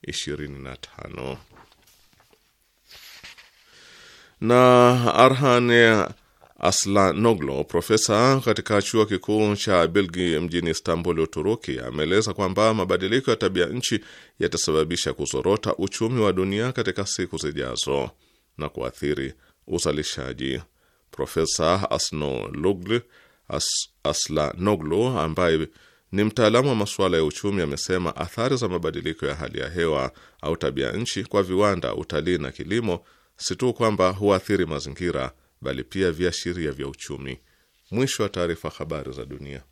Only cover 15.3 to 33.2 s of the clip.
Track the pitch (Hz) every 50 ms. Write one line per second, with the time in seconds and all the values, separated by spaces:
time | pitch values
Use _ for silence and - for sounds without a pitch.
15.3 | - 65 65 90 101 107 - - - - 90 98 - - 110 113 127 123 107 101
16.3 | 92 92 95 98 98 104 113 127 127 - 113 - 95 - 98 98 - - 95 85
17.3 | - 78 78 76 73 73 67 62 62 - - 69 69 69 65 - - _ _ _
18.3 | _ _ _ _ _ - 78 73 - - 60 64 - - - 71 73 69 67 65
19.3 | - _ _ _ _ _ _ - - 87 - 82 73 73 76 - - - 65 65
20.3 | 64 62 64 67 65 - 82 _ _ _ _ _ _ _ _ _ - - 67 67
21.3 | - - 80 78 - - 82 78 87 98 98 - - - - - - 78 76 71
22.3 | 67 62 50 52 69 73 76 92 101 90 87 92 110 120 117 _ _ - _ _
23.3 | _ _ _ _ - - - - - - - - _ _ _ 71 73 - - -
24.3 | 76 78 76 71 - 85 90 104 107 90 76 76 80 98 117 127 131 107 76 80
25.3 | 80 76 90 85 82 78 80 73 _ _ - _ _ _ _ _ - 95 104 107
26.3 | - - 120 107 110 117 131 143 127 110 101 95 - - 98 92 87 82 80 76
27.3 | 73 - - 101 101 98 85 73 69 69 - - 92 92 90 82 - - - 87
28.3 | - - 113 131 139 123 120 104 90 87 85 80 78 87 - 76 80 - - 69
29.3 | 71 80 78 - - 69 - - 80 87 85 82 78 71 65 65 - - - -
30.3 | _ _ - 73 82 80 - 71 67 67 67 64 58 92 117 120 - 98 92 -
31.3 | - 101 98 90 92 92 104 104 98 90 - 62 52 - - - - 76 78 85
32.3 | 90 87 73 65 64 - - - 95 117 110 107 87 82 - _ _ _